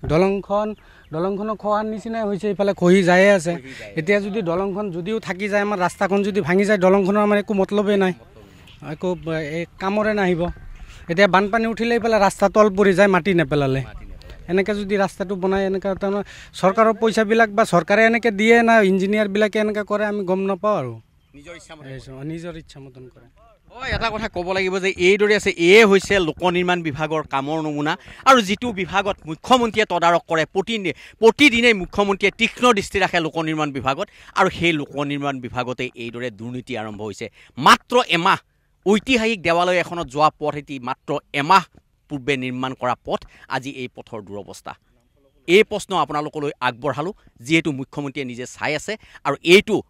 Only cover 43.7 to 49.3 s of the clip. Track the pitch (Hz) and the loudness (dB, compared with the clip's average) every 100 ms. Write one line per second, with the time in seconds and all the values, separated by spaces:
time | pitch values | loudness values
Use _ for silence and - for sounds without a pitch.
43.7 | 131 123 - 117 113 95 101 92 92 - | -12 -12 -14 -16 -16 -12 -14 -14 -18 -18
44.7 | - _ _ _ _ _ _ - 180 220 | -20 _ _ _ _ _ _ 2 4 4
45.7 | 208 - 185 147 151 151 156 143 - 127 | -2 -4 -2 -2 -4 -6 -6 -8 -4 -6
46.7 | 117 143 127 160 - _ _ 120 160 165 | -4 -6 -4 -6 -10 _ _ 0 0 0
47.7 | 135 135 - 143 147 131 120 127 - 120 | -6 -8 -8 -10 -8 -10 -10 -14 -6 -4
48.7 | 151 - 214 - - - | -4 -6 -10 -12 -10 -6